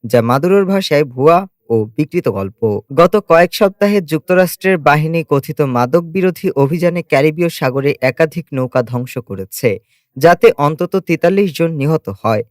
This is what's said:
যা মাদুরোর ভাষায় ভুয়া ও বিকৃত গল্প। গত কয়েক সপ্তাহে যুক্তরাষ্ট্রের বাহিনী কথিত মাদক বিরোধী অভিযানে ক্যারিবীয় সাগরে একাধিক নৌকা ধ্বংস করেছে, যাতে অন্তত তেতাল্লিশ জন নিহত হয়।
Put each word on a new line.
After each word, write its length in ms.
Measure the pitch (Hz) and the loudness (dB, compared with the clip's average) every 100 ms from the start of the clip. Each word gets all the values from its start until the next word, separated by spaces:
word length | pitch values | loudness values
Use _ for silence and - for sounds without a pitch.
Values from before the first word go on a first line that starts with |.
যা 160 | 113 120 | 0 0
মাদুরোর 440 | 117 131 175 196 190 | 2 0 2 2 2
ভাষায় 400 | 196 185 147 143 | -2 0 0 0
ভুয়া 320 | 123 143 170 196 _ _ | 2 4 4 0 _ _
ও 60 | 113 107 | -2 -2
বিকৃত 340 | 113 151 175 127 | -4 -4 -2 -4
গল্প। 320 | 98 98 - 113 101 _ | -4 -8 -4 -4 -4 _
গত 200 | 139 175 214 - | 2 2 2 2
কয়েক 240 | 165 175 | 2 2
সপ্তাহে 440 | - 202 - 202 208 | 2 0 2 0 0
যুক্তরাষ্ট্রের 760 | 156 156 - 180 180 - 190 185 | -2 -6 0 0 0 -2 -2 0
বাহিনী 420 | 143 147 160 165 | 2 2 0 -4
কথিত 360 | 156 139 - - 143 | -2 -2 -2 -4 -2
মাদক 340 | 123 123 165 170 | 0 0 0 -2
বিরোধী 360 | 170 185 170 190 - | -2 -2 -2 -4 0
অভিযানে 460 | 139 170 175 175 | 0 0 -2 -2
ক্যারিবীয় 460 | 165 139 151 156 170 | 0 2 2 0 -4
সাগরে 420 | - 139 131 139 - | -2 -2 0 -2 -2
একাধিক 440 | 131 - 165 175 - | -4 0 -2 -2 -8
নৌকা 300 | 135 127 131 | -6 -2 -2
ধ্বংস 300 | 120 123 127 - | -2 -6 -6 -10
করেছে, 500 | - 98 95 - 123 95 _ _ _ - | -10 -12 -12 -4 -4 -4 _ _ _ 2
যাতে 300 | 160 175 226 - | 4 6 4 4
অন্তত 360 | 147 156 175 190 - | -2 -2 -4 -4 -2
তেতাল্লিশ 440 | 165 175 196 202 | 0 0 2 -2
জন 160 | 139 165 | -2 -4
নিহত 320 | 160 139 160 - 98 | -2 -2 -2 -4 -6
হয়। 260 | 113 110 - | -2 -2 -4